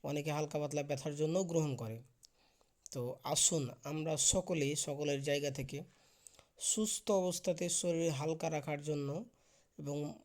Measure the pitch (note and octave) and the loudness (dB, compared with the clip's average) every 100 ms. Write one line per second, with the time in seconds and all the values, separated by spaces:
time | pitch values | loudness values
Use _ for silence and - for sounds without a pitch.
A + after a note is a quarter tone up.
0 | C#3+ D3 D3 D3 D3+ D3+ D3 D3 D3 C#3 | -2 -2 -2 -2 0 -2 -2 -2 -2 -2
1 | D#3 D3 D#3 E3+ F#3 E3 D3+ B2 A2+ A2+ | -2 0 2 2 2 2 2 0 -4 -8
2 | - _ - _ _ _ _ _ - C3+ | -12 _ -20 _ _ _ _ _ -12 -6
3 | A#2+ C3 D3 D3 - E3 B2+ - C#3+ D3+ | -6 -4 -2 4 4 4 -2 -6 -6 -4
4 | D#3 D#3 - F#3+ F3 E3+ C#3 D3+ - C#3+ | -2 2 4 4 2 0 2 0 -2 -2
5 | D3 C#3+ C#3+ C#3+ C#3+ C3+ C3+ C#3 - _ | -2 0 0 0 0 -4 -6 -8 -10 _
6 | _ _ - - - - - - G#3+ - | _ _ -20 -20 -20 -6 0 2 0 -2
7 | - G3 F3+ F3+ - E3+ F3 - F3 E3+ | 2 2 4 0 0 0 0 0 2 2
8 | E3 C#3 D3+ D#3+ E3 D#3 D3 D3 D3 D3+ | 2 2 0 0 0 -2 -2 -4 -2 -2
9 | C#3 D3+ A#3 _ _ _ _ - C#3+ C#3+ | 0 -4 -6 _ _ _ _ -10 -4 -4
10 | D3 D3 | -4 -8